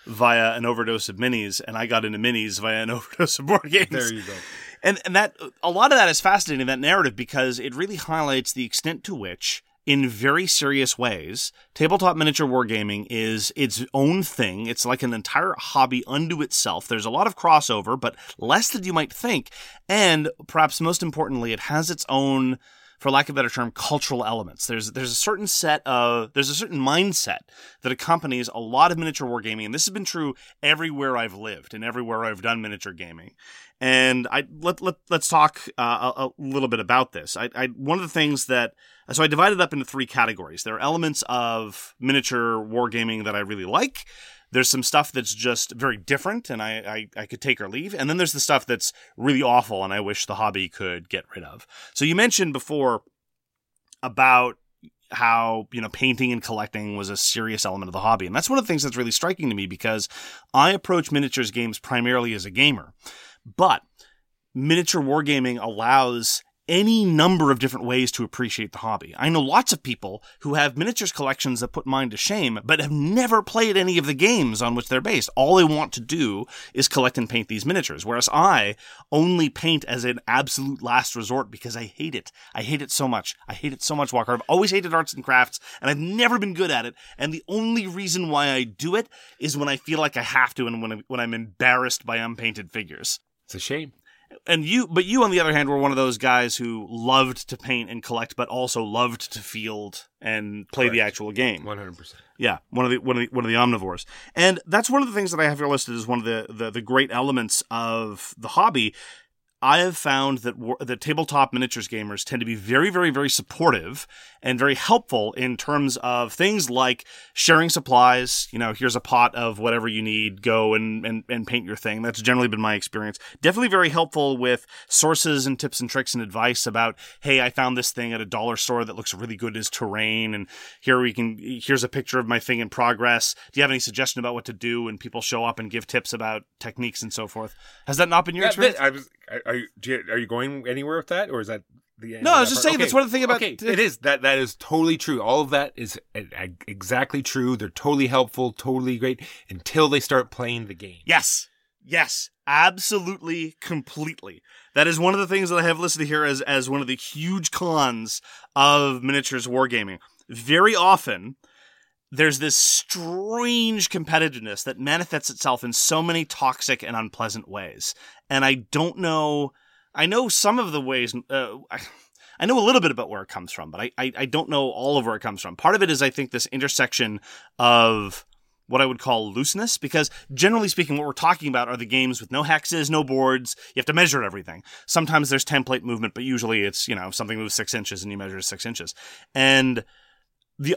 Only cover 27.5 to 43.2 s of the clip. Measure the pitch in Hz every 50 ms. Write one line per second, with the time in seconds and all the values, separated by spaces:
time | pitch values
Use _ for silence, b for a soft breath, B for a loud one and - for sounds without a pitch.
27.5 | B B B B B B - 127 127 - - - 170 165 165 143 127 123 120 113
28.5 | - 117 117 110 120 135 156 175 175 165 165 160 151 - 147 123 120 117 104 110
29.5 | 110 110 107 107 117 156 - - 190 208 196 - - 170 156 143 127 B B B
30.5 | B B - 143 156 151 165 160 147 139 139 135 127 120 113 110 92 98 110 110
31.5 | 101 78 - - - 110 110 120 117 123 123 113 113 110 113 110 107 92 98 117
32.5 | 117 113 107 107 104 95 - 101 92 82 90 85 85 82 82 - _ B B B
33.5 | B B B B B B 131 131 131 127 127 127 127 127 123 - - 139 147 -
34.5 | 156 156 156 175 165 - - 185 170 - _ - 175 160 - - 170 156 151 151
35.5 | - - - - - - 120 120 120 - 117 127 127 131 135 - - - 147 135
36.5 | 135 139 135 123 117 110 101 85 123 127 127 - - 85 73 - - 92 113 120
37.5 | - - 131 127 120 - 135 143 165 190 180 160 - 165 156 147 143 131 - -
38.5 | 127 123 120 113 - b b b b b b b - 151 156 156 147 151 180 202
39.5 | 208 180 180 147 156 143 127 - - 135 127 - - 131 117 113 110 92 90 76
40.5 | 80 - - 113 110 - 117 143 160 165 165 156 147 - - - 123 123 120 117
41.5 | 113 113 110 107 95 - - - - - 127 131 135 139 123 - 127 120 117 117
42.5 | 113 110 107 107 110 120 123 117 104 117 113 113 110 110